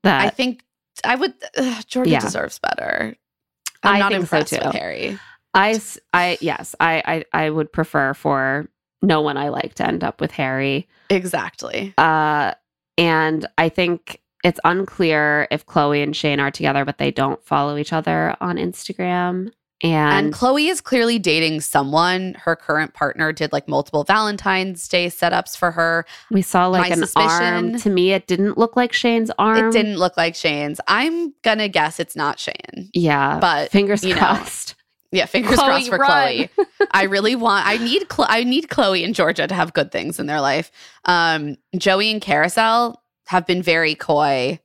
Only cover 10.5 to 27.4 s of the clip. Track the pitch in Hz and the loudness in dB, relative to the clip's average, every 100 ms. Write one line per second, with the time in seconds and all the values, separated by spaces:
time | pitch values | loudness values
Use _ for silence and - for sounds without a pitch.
10.5 | 131 139 139 - _ _ 196 180 170 90 | -2 -2 -4 -6 _ _ -2 0 -6 -6
11.5 | - - - - - 160 156 151 151 127 | -10 -10 -8 -4 2 4 4 2 0 -2
12.5 | - _ _ _ - 170 160 156 156 - | -4 _ _ _ 0 2 4 2 -2 -4
13.5 | - 165 175 175 170 - - _ _ 175 | 0 0 0 -2 -2 -8 -20 _ _ 0
14.5 | - 160 180 190 - 170 156 151 147 - | 2 0 0 -4 0 2 2 2 0 0
15.5 | 151 - 160 147 147 147 151 151 143 139 | -4 -2 0 2 2 0 -2 0 2 0
16.5 | - 151 139 139 - 143 139 135 - _ | 0 0 0 -2 -2 -2 0 -2 -2 _
17.5 | 147 143 147 151 160 165 160 160 - 180 | 0 0 -4 -4 -4 -2 0 -2 -2 -6
18.5 | 175 180 180 - - 180 180 180 185 196 | -4 -6 -8 -12 -6 -4 -2 -2 -4 -8
19.5 | _ _ _ 170 160 151 147 151 - 247 | _ _ _ 0 2 4 2 0 0 0
20.5 | 277 302 349 - 254 233 233 180 156 160 | 2 0 -2 -2 0 2 0 0 0 0
21.5 | 156 151 151 139 151 175 185 185 - - | -2 0 0 2 2 2 0 -4 -6 -4
22.5 | 165 - 151 156 - 143 - 156 156 151 | -4 -2 -2 -2 -4 -4 -2 -4 -2 -2
23.5 | 147 - 143 143 151 147 208 214 208 196 | -2 -2 -2 0 -2 2 2 2 -2 -2
24.5 | 190 190 175 - 180 175 - 175 175 - | -2 -2 -8 -2 -2 -2 0 0 0 -4
25.5 | - 175 165 165 165 165 - - 208 185 | -2 -2 0 0 0 -4 -14 -2 -2 2
26.5 | 185 180 185 180 170 156 156 160 170 | 2 4 4 2 0 2 2 4 2